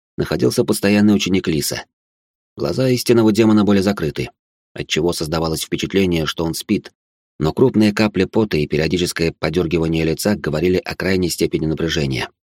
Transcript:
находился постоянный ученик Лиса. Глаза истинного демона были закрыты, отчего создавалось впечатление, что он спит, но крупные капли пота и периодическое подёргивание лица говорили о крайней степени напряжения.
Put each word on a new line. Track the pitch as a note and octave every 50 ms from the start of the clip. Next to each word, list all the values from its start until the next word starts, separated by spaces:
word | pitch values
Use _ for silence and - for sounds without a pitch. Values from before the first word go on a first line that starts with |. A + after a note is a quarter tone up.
| _ _ _ -
находился | E2+ - D#2 E2 B2 B2 A#2 - A#2+
постоянный | - G#2+ - - G2+ G#2 G#2 G#2 G#2+ G#2
ученик | G2 - F2+ F#2 F#2+ - -
Лиса. | D#2+ D2 C#2 - B1+ - - _ _ _ _ _ _ _ _ _ _ _ _ _ _
Глаза | - - C#3+ - B2+ C3 C3
истинного | B2+ A#2+ - - A#2+ A2+ A2+ A2
демона | G#2 G2+ A2+ G#2+ G#2+ G#2+ G2+
были | G2 G#2 G2
закрыты, | F#2 G2+ G2+ - E2+ D2+ - - - - _ _ _ _ _ _ _ _ _
отчего | - - - - D#2 D#2+ F2
создавалось | E2+ - E2+ D2+ D#2 D#2+ E2 E2 D#2+ D2 -
впечатление, | - - D#2+ - D2+ - F#2+ G2 F2+ E2+ E2 D#2
что | D2 - - E2
он | E2 D#2+
спит, | - - - G#2+ F#2+ - - _ _ _ _ _ _ _ _ _ _
но | D2 D#2
крупные | - - B2+ C3 G#2+ G#2+ G#2+ G#2+
капли | G#2 - A2 G#2+ - F#2 F#2+
пота | - - A2 A2 G#2 - D#2
и | D2 D2
периодическое | - D2 D#2+ E2 D#2 F2 F2 E2 - - E2 E2 D#2 _
подёргивание | - E2 D#2 F2+ E2+ D#2+ E2 E2 E2 E2 E2 D#2+ D#2+
лица | D#2+ D#2+ - - G#2 G#2
говорили | E2+ D2 D#2 C#2+ D2+ E2 F#2 F2+ F2+
о | - - D#2+
крайней | - E2 F2+ F#2+ F#2 F#2 E2
степени | - - E2+ D2+ - D#2+ D#2
напряжения. | D#2 D#2+ C#2 D#2+ E2 D2+ E2+ D2 C#2 C2 B1 A#1 - _ _ _ _